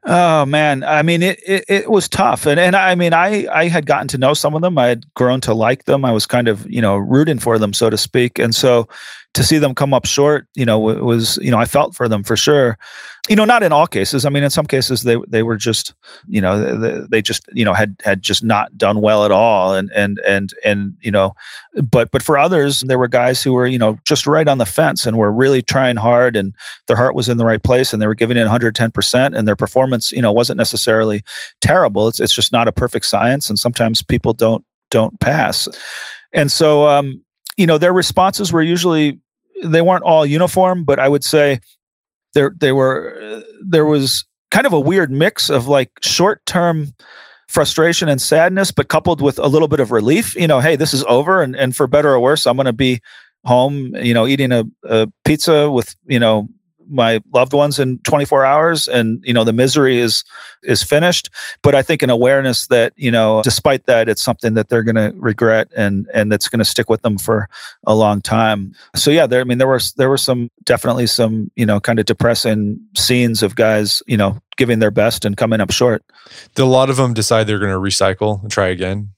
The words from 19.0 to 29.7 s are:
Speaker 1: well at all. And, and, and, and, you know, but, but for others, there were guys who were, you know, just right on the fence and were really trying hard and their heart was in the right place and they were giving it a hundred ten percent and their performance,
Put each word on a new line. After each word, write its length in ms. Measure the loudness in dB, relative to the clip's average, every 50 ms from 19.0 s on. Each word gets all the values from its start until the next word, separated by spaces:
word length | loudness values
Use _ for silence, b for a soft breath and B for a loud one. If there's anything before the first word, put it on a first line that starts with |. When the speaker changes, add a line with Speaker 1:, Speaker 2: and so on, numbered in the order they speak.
Speaker 1:
well 240 | 2 2 2 2 2
at 60 | 2
all. 440 | 4 4 4 4 2 2 2 0 0
And, 160 | -2 -4 -4 -2
and, 240 | -2 -2 -2 -4 -4 -2
and, 260 | 0 0 0 -2 -6 -10 -4 -2
and, 300 | -2 0 0 -4 -6 -10 _
you 100 | -8 -2
know, 220 | 0 0 0 0 -2 B B B B B B B _ -6
but, 280 | -4 0 2 0 0 2
but 120 | -2 -4
for 140 | 0 0 2
others, 440 | 2 2 2 2 2 0 0 -2 -4
there 180 | -2 -2 0 0
were 100 | 0 0
guys 340 | 0 2 2 2 0 0
who 120 | 0 0 0
were, 120 | 2 2
you 120 | 0 0 0
know, 200 | 0 0 -2 -2 _
just 220 | -2 -2 -2 0
right 200 | 0 0 2 2
on 120 | 2 0 0
the 80 | -2
fence 400 | -4 0 0 0 0 0 -2 -4
and 100 | -2 0
were 160 | 0 0 0
really 300 | 2 2 2 2 2 0
trying 340 | -2 -2 -2 0 0 0 0
hard 400 | 0 0 2 2 4 2 2 0
and 180 | -2 -4 -4 -8 B B B B B B
their 100 | 0 2
heart 180 | 2 2 0 0
was 160 | -2 -4 -2
in 80 | -2 0
the 80 | 0
right 160 | 0 0 0
place 320 | 0 2 2 2 2 0 -2
and 80 | -2
they 40 | -2
were 80 | -2 0
giving 220 | -2 -2 0 0
it 100 | 0 2
a 40 | 2
hundred 240 | 0 0 0 0 0
ten 160 | 0 -2 -2
percent 440 | -2 -4 -4 0 0 2 0 0 0
and 140 | -2 0 0
their 80 | 0
performance, 560 | 0 -2 -2